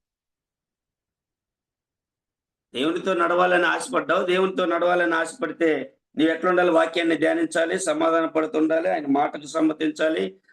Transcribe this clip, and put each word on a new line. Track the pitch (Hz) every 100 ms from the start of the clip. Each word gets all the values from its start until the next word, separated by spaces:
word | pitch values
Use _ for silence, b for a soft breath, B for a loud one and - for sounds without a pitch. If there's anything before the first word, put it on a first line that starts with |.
| _ _ _ _ _ _ _ _ _ _ _ _ _ _ _ _ _ _ _ _ _ _ _ _ _ _ _
దేవునితో | 117 147 180 190
నడవాలని | 180 170 175 180 180
ఆశపడ్డావు, | 170 160 - 160 147 175 185
దేవునితో | 185 190 185
నడవాలని | 175 170 175 180 170
ఆశపడితే | 165 160 - 160 147 165 147 131 _ _ -
నీవు | 160
ఎట్లా | 160 180
ఉండాలి? | 180 175
వాక్యాన్ని | 160 160 175 165 156
ధ్యానించాలి, | 160 165 160 170 165 185
సమాధాన | 175 151 165 165 160
పడుతుండాలి, | 156 156 156 156 160 180
ఆయన | 175 143
మాటకు | 139 143 151 139
సమ్మతించాలి, | 160 156 151 156 156 156 170 190 - b